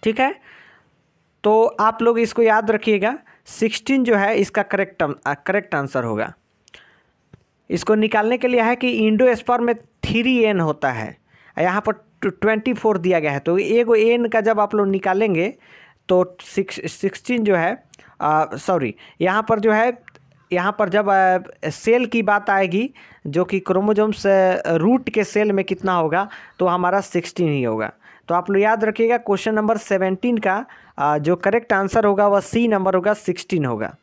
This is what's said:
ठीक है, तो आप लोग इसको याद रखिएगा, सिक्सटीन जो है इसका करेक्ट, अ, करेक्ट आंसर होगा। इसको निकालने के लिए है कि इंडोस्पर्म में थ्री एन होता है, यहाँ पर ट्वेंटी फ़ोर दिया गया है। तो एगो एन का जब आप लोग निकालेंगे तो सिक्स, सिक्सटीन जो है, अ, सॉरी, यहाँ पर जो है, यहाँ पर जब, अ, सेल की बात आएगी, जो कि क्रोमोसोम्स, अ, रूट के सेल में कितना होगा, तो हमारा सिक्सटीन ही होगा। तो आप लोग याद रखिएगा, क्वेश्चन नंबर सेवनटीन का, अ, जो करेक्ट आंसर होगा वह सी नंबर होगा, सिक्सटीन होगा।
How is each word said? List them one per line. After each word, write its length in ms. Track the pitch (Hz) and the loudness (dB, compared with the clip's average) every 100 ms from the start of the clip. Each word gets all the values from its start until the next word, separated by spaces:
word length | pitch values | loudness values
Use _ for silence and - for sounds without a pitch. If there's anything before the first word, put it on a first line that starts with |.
ठीक 180 | 220 220 | -2 0
है, 140 | 262 - _ - - _ _ _ _ _ _ _ | -2 -2 _ -20 -20 _ _ _ _ _ _ _
तो 320 | 208 214 226 - | 2 4 2 2
आप 220 | 214 220 | -2 2
लोग 160 | 226 233 | 0 2
इसको 240 | 220 - | 0 2
याद 280 | 226 214 214 | 2 2 2
रखिएगा, 480 | 214 - 208 202 277 _ _ - | -2 0 0 0 -4 _ _ -12
सिक्सटीन 580 | - 226 - - 269 | -2 -2 -2 -2 0
जो 120 | 247 214 | 2 2
है 200 | 196 226 | 2 0
इसका 260 | 196 - | 0 -2
करेक्ट, 400 | 202 196 190 - | -2 -2 -4 -2
अ, 320 | 156 147 - 143 - | -4 -4 -6 -6 -2
करेक्ट 280 | 196 202 | -4 -2
आंसर 300 | 156 139 135 | -6 -4 -4
होगा। 300 | 117 107 107 - _ _ _ - _ _ _ _ _ - _ _ _ | -4 -4 -6 -10 _ _ _ -20 _ _ _ _ _ -20 _ _ _
इसको 240 | 170 - | -6 0
निकालने 440 | 214 214 214 214 247 | 0 2 0 0 0
के 100 | 254 | 0
लिए 140 | 247 | 2
है 140 | 226 240 | 0 0
कि 140 | 254 | -2
इंडोस्पर्म 760 | 233 214 214 254 226 - 240 | 0 0 4 2 2 0 -2
में 100 | 240 | 0
थ्री 640 | 226 - _ - 220 240 254 | -4 -6 _ -4 -2 2 2
एन 220 | 220 196 | 2 2
होता 300 | 160 147 139 | 0 0 -2
है, 320 | 120 110 - _ _ _ - | -4 -8 -12 _ _ _ -4
यहाँ 220 | 175 190 | -2 0
पर 120 | 208 214 _ _ 202 | -2 -6 _ _ -6
ट्वेंटी 420 | - 208 220 220 | -2 -2 0 -2
फ़ोर 260 | 233 220 196 | -2 0 0
दिया 220 | 170 175 | 2 0
गया 120 | 151 | 0
है। 60 | 139 | -4
तो 200 | 151 175 | -2 -2
एगो 360 | - 226 233 | 2 0 2
एन 340 | 226 220 240 233 | 4 4 2 2
का 120 | 226 | 0
जब 200 | 214 220 | 0 0
आप 140 | 208 | 0
लोग 140 | 208 202 | 0 0
निकालेंगे 680 | 196 196 190 220 170 180 - _ - - _ _ | 0 0 0 0 0 -2 -4 _ -20 -20 _ _
तो 280 | 180 180 180 | 2 2 -4
सिक्स, 520 | - - 190 - - | -8 -6 -6 -6 -10
सिक्सटीन 520 | - 196 - - 247 | -4 -6 -6 -6 -2
जो 120 | 208 185 | 2 2
है, 280 | 165 214 _ - - _ | 0 -4 _ -20 -20 _
अ, 360 | 151 156 156 123 | 0 0 0 -4
सॉरी, 380 | 147 180 127 - - _ | -2 0 -2 -8 -20 _
यहाँ 220 | 170 196 | -2 0
पर 180 | 220 226 | 0 0
जो 120 | 214 | 2
है, 300 | 214 233 240 - - _ _ _ | 2 0 -2 -12 -20 _ _ _
यहाँ 240 | 175 180 185 | -2 -2 -2
पर 100 | 202 | 0
जब, 220 | 196 202 196 185 185 185 - | 0 2 4 4 2 -2 -10
अ, 40 | 156 | -8
सेल 380 | - - 240 240 | -6 0 2 2
की 160 | 233 | -2
बात 280 | 214 208 208 | 0 0 0
आएगी, 440 | 196 190 180 254 - - - - | 0 2 0 -4 -8 -20 -16 -6
जो 180 | 147 | -2
कि 160 | 180 196 | -2 -2
क्रोमोसोम्स, 680 | 185 185 208 208 214 208 196 | 0 0 2 2 0 0 2
अ, 360 | 196 185 180 - | 4 4 2 0
रूट 400 | 165 175 254 254 | 0 4 2 0
के 140 | 220 | -2
सेल 280 | 208 208 214 | -2 0 0
में 120 | 196 | 0
कितना 280 | 190 185 190 | -2 -4 -2
होगा, 360 | 180 160 165 202 - - _ | 0 0 -2 -4 -10 -20 _
तो 80 | 180 | 0
हमारा 340 | 175 180 190 | 0 0 -2
सिक्सटीन 480 | 190 175 170 - 170 | -2 -4 -6 -4 -2
ही 140 | 143 | 0
होगा। 300 | 120 110 107 - - - - | -2 -2 -6 -8 -20 -20 -4
तो 60 | |
आप 160 | 170 175 | -4 0
लोग 120 | 196 | 0
याद 220 | 208 220 | 2 0
रखिएगा, 320 | 214 214 226 240 | -2 0 0 0
क्वेश्चन 380 | 233 196 - | 0 -2 0
नंबर 220 | 220 214 220 | -2 0 -2
सेवनटीन 640 | - 196 190 190 247 233 | 0 -2 -2 -2 -2 0
का, 280 | 208 196 247 - - - | 0 -2 -6 -18 -20 -4
अ, 200 | 143 151 | 0 0
जो 180 | 151 175 | 0 0
करेक्ट 360 | 196 226 233 | 0 -2 0
आंसर 320 | 202 196 226 | -2 0 2
होगा 240 | 208 196 202 | 2 2 2
वह 120 | 202 | 2
सी 280 | 190 233 233 | 0 0 2
नंबर 260 | 208 185 | 2 2
होगा, 200 | 185 185 | 0 0
सिक्सटीन 500 | 208 - 185 - 180 | -2 -4 -6 -4 -2
होगा। 320 | 139 113 107 - | -2 -4 -6 -10